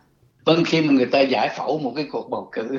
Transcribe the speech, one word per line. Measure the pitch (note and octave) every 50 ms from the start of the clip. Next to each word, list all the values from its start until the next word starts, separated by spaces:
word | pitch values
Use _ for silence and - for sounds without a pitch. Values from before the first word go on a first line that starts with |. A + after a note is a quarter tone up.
| _ _ _ _ _ _ _ _ _
Vâng, | D#3+ D#3+ E3+ E3
khi | - E3 E3
mà | D#3 D3+
người | C#3 C3 B2
ta | A#2 - C#3
giải | C#3 C3 A#2 G#2 - - - -
phẫu | - - C#3+ D#3
một | D3 A#2+ B2
cái | D3+ D3 -
cuộc | - A#2 - -
bầu | B2 G#2 F#2+ -
cử, | - A#2+ A2 A#2+ C3+